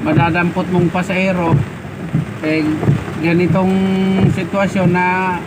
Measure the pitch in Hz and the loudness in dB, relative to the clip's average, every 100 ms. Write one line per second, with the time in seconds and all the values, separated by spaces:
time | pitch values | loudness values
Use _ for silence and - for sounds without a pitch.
0 | 151 156 170 170 175 175 180 180 170 180 | 2 2 2 2 0 -2 -2 0 2 0
1 | 175 185 190 180 170 160 - - - - | -2 -2 0 0 2 2 0 -6 -12 -12
2 | - - - - 156 156 151 156 147 143 | -4 -4 -4 -6 -2 0 0 0 0 0
3 | - - 160 170 175 190 190 190 190 190 | -2 -4 0 2 2 2 2 2 2 0
4 | 190 190 196 - 180 196 196 196 180 180 | 2 2 2 0 -2 0 0 2 2 2
5 | 180 180 185 180 | 0 0 -2 -4